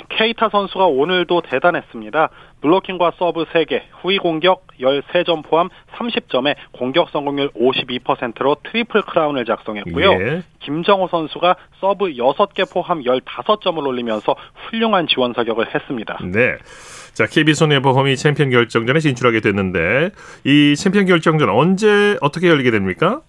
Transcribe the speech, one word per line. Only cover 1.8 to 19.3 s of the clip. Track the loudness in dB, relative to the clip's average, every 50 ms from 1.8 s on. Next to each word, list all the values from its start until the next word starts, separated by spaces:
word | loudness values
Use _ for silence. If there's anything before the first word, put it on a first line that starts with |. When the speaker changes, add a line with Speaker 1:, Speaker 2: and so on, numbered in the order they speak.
| -8 -10 -14 -14 -12 -6 -2 -2 -2 -2 -4 -10 -20 -20 _ _
Speaker 1:
블로킹과 | 0 0 2 2 0 -4 -4 -2 -2 -2 -2 -2
서브 | -4 -4 -4 -4 -6 -4 -2
세 | -2 -2
개, | -2 -4 -6 -6 -10 -16 -10
후위 | -4 -4 -2 -2
공격 | 0 -2 -2 0 2 2 2 0 -2 -10 -12 -4
열세 | -2 0 0 0 -2 -2 -2 -2 0
점 | 0 -2 -4 -2
포함 | 0 0 0 0 0 -4 -12 -20 _ -12
삼십 | -8 -8 -6 -6 -6 -6 -4
점에 | -4 -2 0 -2 -2 -4 -8 -16
공격 | -12 -8 -8 -2 0 0 -2 0
성공률 | -4 -6 -4 -4 -4 -4 -4 -4 -2
오십이 | 0 0 0 0 0 -4 -6 -8 -6
퍼센트로 | -4 -4 -2 -2 -4 -6 -6 -2 0 0 0 -2 -4
트리플 | -6 -6 -4 -4 0 0 -2 -2
크라운을 | 0 0 0 0 0 0 -2 -2
작성했고요. | -2 -4 -4 -4 -8 -10 -10 -8 -6 -2 0 2 2 2
Speaker 2:
예. | 2 0 -2 -4 -6 -8 -12 _ _
Speaker 1:
김정호 | -10 -8 -6 -2 0 2 2 2 0 -2
선수가 | -2 -4 -6 -6 -4 -2 0 0 0 0 -4 -12 _ _
서브 | -2 -2 -2 -2 -2 -4 -2
여섯 | 0 0 0 2 2 0 0 _
개 | -2 -4 -2
포함 | -2 -4 -2 -2 -4 -2 0
열다섯 | 0 0 0 -2 -6 -10 -6 -2 -2 -2 0 -2
점을 | -4 -4 -2 -4
올리면서 | -4 -4 -4 -4 -4 -4 -2 -2 -2 -4 -4 -6 -14 -20 -20 -16 -10
훌륭한 | -6 -2 0 0 2 0 0 0
지원 | 0 0 0 0 0
사격을 | -2 -2 -2 -2 -2 -2 -2 -4
했습니다. | -6 -6 -6 -8 -8 -8 -10 -10 -10 -8 -4 0
Speaker 2:
네. | 0 2 0 0 -4 -10 -18 -20 -20 -20 -20 -20 -20 -20 -10 -4
자, | -2 -2
케이비 | 0 0 2 2 4 4
손해보험이 | 4 4 2 2 2 2 2 2 2 2 2 0
챔피언 | 0 0 0 0 2 0 2
결정전에 | 4 2 2 2 0 0 0 0 0 0
진출하게 | 2 0 0 2 2 2